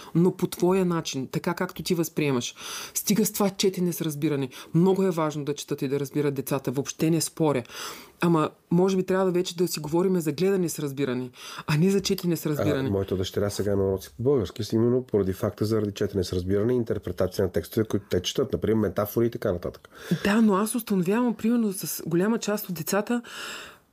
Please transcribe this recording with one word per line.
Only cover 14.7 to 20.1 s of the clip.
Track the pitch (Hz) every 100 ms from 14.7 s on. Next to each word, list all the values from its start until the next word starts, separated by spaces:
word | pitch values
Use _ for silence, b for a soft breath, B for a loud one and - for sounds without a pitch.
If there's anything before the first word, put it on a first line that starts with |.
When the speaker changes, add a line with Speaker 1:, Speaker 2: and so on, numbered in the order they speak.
Speaker 2:
именно | 113 120 127
поради | 127 107 95
факта | 92 104 - 107
заради | 110 104
четене | 98 104 98
с | 87
разбиране | 92 90 101 113
и | 123
интерпретация | 113 101 - - 92 - 95
на |
текстове, | 101 - 113 107
които | 101 -
те | 92
четат, | - - 135
например, | 80 95 110 98
метафори | 92 104 117 117
и |
така | - 110
нататък. | 87 - - - B B